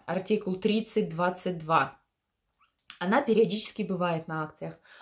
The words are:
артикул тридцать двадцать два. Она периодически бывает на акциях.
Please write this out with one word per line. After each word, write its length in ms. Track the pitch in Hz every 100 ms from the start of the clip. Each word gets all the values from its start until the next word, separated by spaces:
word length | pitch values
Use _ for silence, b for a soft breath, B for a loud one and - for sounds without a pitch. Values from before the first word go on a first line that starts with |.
| -
артикул 480 | 180 180 208 190 185
тридцать 540 | 214 214 220 214 175
двадцать 500 | 160 180 185 185 170
два. 400 | 156 160 - - _ _ _ _ _ _ _ _ - -
Она 220 | 180 247
периодически 600 | 277 214 196 214 - -
бывает 440 | 185 180 175 160 160
на 160 | 160
акциях. 360 | 151 - 160 - B B